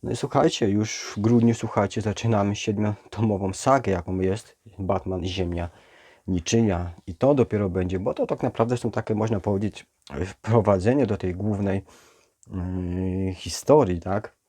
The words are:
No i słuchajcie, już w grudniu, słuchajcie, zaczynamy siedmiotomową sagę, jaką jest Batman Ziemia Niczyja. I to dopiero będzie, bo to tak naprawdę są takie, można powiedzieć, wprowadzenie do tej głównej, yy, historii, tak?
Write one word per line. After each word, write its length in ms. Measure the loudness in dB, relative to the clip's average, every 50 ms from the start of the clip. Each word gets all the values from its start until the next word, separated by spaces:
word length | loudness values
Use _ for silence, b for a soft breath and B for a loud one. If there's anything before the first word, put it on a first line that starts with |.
| -4
No 80 | -6
i 60 | -6
słuchajcie, 540 | -4 -6 0 2 4 4 4 2 2 0 2
już 420 | 2 2 0 0 -4 -10 -12 -10 -6
w 40 | 0
grudniu, 340 | 2 4 6 6 6 6 4
słuchajcie, 460 | 2 -2 -2 0 0 0 0 -2 -4
zaczynamy 560 | -2 -2 -4 -2 0 2 2 2 2 2 0
siedmiotomową 960 | -2 -2 -2 0 0 0 -2 -2 -4 -8 -14 -4 -2 0 2 2 0 0 -4 -4
sagę, 400 | -2 2 2 2 4 4 0 -2
jaką 280 | -2 -2 -4 -2 0
jest 360 | 0 0 0 -2 -6 -14 _ _ _ -20 -12 -10
Batman 460 | -2 -2 -2 -2 -2 -4 -6 -4 -4
Ziemia 460 | -4 -2 -2 -2 -2 -2 -4 -6 -8 b b b b b b b b b b b -2
Niczyja. 640 | -2 -2 0 2 2 2 4 4 2 0 -2 -6 -10 -14 _
I 80 | -14 -6
to 200 | _ 2 4 4
dopiero 340 | 4 2 2 2 -2 0 0
będzie, 320 | 0 0 -2 0 -2 -2
bo 140 | -2 -4 -2
to 120 | -2 -2
tak 160 | -2 -2 -2 -2
naprawdę 340 | -4 0 0 0 0 0
są 140 | -2 -2 -4
takie, 240 | -4 -4 -4 -2 -2
można 260 | -2 0 0 -2 -2
powiedzieć, 460 | -2 -2 -2 0 -2 -4 -6 -8 -20 _ _ _ _ -14 -8 -6 -6
wprowadzenie 800 | -6 -8 _ _ 2 2 4 6 6 4 4 4 2 2 2 2
do 100 | 0 0
tej 180 | -2 -2 -6 -4
głównej, 480 | -4 -2 -2 -2 -2 0 0 -2 -2 -4 b b b b b b b b b b b _ -12 -8 -6 -6 -4 -4 -4 -4 -4 -4 -2 -2 -2 -2 -2 -2
yy, 80 | -4 -4
historii, 680 | -6 -10 -10 -10 -10 4 6 6 6 6 4 0 -4
tak? 360 | -2 -4 -4 -4 -4 -8 _ _ _